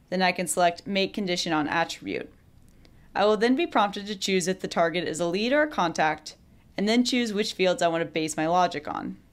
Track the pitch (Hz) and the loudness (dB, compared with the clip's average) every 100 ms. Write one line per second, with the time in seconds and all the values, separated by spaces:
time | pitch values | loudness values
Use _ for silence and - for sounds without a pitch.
0 | _ 180 185 180 180 - 175 170 - 196 | _ 0 2 0 -2 2 2 2 -2 0
1 | 190 220 196 175 180 156 147 113 170 - | 0 -2 -2 -2 0 0 0 0 -2 -4
2 | 95 73 - - _ _ - - - - | -6 -6 -8 -16 _ _ -20 -20 -20 -20
3 | - - 202 214 233 262 339 247 202 190 | -6 0 2 4 2 2 2 2 2 -2
4 | 202 202 - 190 170 185 185 - 165 165 | -10 -6 0 0 0 -2 -2 0 0 0
5 | 165 156 170 185 226 294 302 302 240 196 | -4 -2 -2 0 0 2 0 0 -2 0
6 | 156 - - - - - - - 202 240 | 0 -2 -8 -20 -20 -20 -12 -4 2 2
7 | 247 254 240 202 208 - 185 175 175 165 | 2 2 0 0 -2 0 0 2 0 0
8 | 165 165 156 156 156 180 175 151 - - | -2 -2 -2 -2 0 2 2 0 -8 -8
9 | - 190 - | -8 -10 -18